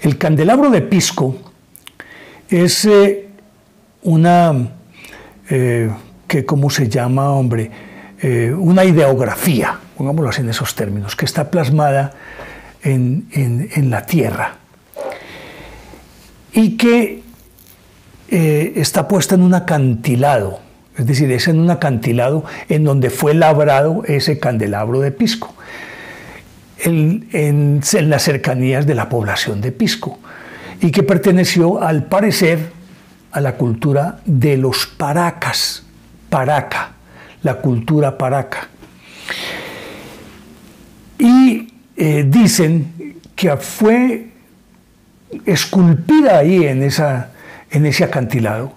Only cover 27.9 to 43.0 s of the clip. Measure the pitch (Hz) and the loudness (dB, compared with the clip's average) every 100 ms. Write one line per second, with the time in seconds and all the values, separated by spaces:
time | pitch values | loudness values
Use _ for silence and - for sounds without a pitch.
27.9 | 208 151 139 170 139 - 123 127 131 147 | 0 2 0 0 -2 -2 -2 0 0 0
28.9 | 127 107 120 104 95 - 101 120 - 220 | -2 -2 -4 -4 -4 -6 -6 -6 -2 -4
29.9 | - - - - - - - - - 170 | -4 -10 -14 -20 -20 -20 -20 -20 -2 0
30.9 | 170 - 190 196 180 175 175 170 208 175 | 0 0 2 2 2 2 2 2 0 -2
31.9 | 156 - 185 214 - 175 165 156 - - | -2 0 0 0 2 0 0 -4 -14 -20
32.9 | - - _ _ 151 139 117 123 110 147 | -20 -20 _ _ -4 -4 -2 -4 -2 0
33.9 | 139 156 220 - 139 143 135 131 - - | 0 -2 -6 -2 0 2 2 0 -4 -8
34.9 | - 147 151 170 165 131 - - - - | -8 -4 -2 -2 -4 -8 -4 -6 -8 -18
35.9 | - - - - 131 131 147 - - - | -20 -20 -20 -6 -4 0 -2 -2 -8 -10
36.9 | - - - - - 151 110 139 117 117 | -14 -20 -20 -20 -8 -6 -2 -2 -2 0
37.9 | 151 143 135 131 139 - - - _ - | 0 0 -2 -4 -4 -6 -12 -14 _ -20
38.9 | - - - - - - - - - - | -20 -20 -20 -14 -12 -12 -12 -14 -16 -18
39.9 | - - - - - - - - - - | -20 -20 -20 -20 -20 -20 -20 -20 -20 -20
40.9 | - - - 240 254 262 226 - _ _ | -20 -20 2 6 8 6 4 -6 _ _
41.9 | - 156 147 139 151 208 - 160 165 139 | -2 0 2 4 6 4 4 2 2 -2
42.9 | - | -10